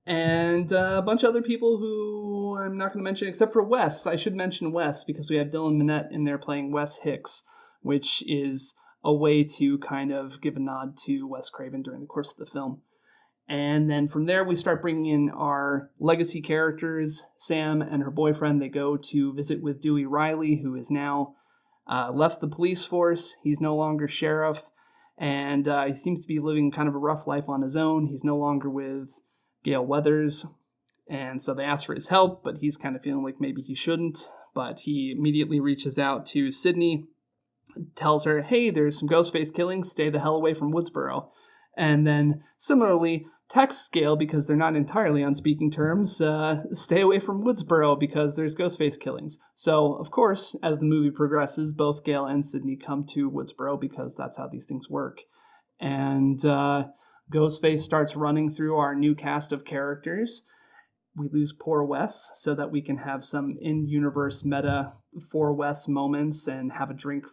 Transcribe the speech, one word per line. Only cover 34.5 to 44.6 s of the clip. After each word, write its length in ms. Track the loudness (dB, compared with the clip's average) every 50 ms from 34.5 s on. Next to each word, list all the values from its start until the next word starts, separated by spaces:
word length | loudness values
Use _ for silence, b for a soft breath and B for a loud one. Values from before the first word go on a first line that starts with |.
| B
But 240 | -6 -6 -6 -8 -10
he 340 | -6 -4 -4 -2 -2 -4 -2
immediately 440 | 0 2 2 4 2 2 2 2 0
reaches 400 | 2 2 0 0 -2 -4 -2 0
out 260 | 0 0 0 -2 -4
to 240 | -4 0 0 0 0
Sydney, 560 | 0 0 0 2 2 4 2 2 2 0 -4 -8 _ _ _ _ _ _ _ _ _ _ _ _ -14 -14 -14 -14 -10
tells 300 | -2 0 2 2 2 2
her, 180 | 2 0 0 0
"Hey, 280 | 2 2 2 4 4
there's 280 | 2 2 2 2 0 -2
some 100 | -2 2
Ghostface 460 | 4 4 4 4 2 -2 -2 -2 -2
killings. 360 | -2 -2 -2 -2 -4 -6 -6
Stay 180 | -2 -2 -2 0
the 80 | 0 0
hell 140 | 0 0 0
away 200 | 2 2 2 0
from 180 | 2 0 0 0
Woodsboro." 560 | 0 -2 -2 -4 -6 -6 -4 -4 -6 -8 -10 b b b b b b b b b
And 300 | 0 2 4 4 6 6
then 360 | 6 6 6 4 4 2 0 B B B B
similarly, 680 | 0 4 4 6 6 6 6 4 4 2 0 -2 -4 B B B B -2
texts 400 | 4 4 4 4 4 -4 -6 -2
Gale, 280 | 0 2 4 4 4
because 300 | 2 2 0 0 0 2
they're 100 | 2 2
not 180 | 4